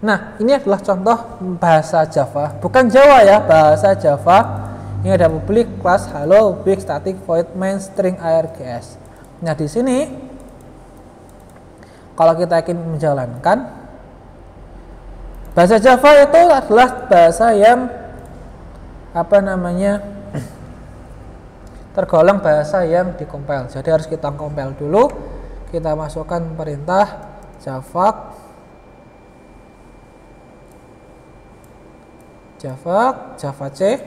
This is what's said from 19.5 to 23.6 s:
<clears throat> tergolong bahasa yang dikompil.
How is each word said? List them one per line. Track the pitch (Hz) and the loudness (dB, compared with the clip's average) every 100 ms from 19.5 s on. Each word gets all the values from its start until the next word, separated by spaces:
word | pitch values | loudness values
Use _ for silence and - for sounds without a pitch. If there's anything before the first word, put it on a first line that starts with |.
| 190 175 175 196 202 202 - 202 | -4 -6 -4 -2 -4 -8 -16 -14
<clears throat> | 151 127 - - - - - - - - - - - - - - | -12 -12 -16 -20 -20 -20 -20 -20 -20 -20 -20 -20 -20 -20 -20 -12
tergolong | - 185 165 165 196 | -6 -2 2 4 2
bahasa | 175 151 147 196 170 | 2 0 0 -2 0
yang | 170 180 | 0 -2
dikompil. | 170 147 143 143 143 | -6 -12 -14 -8 -8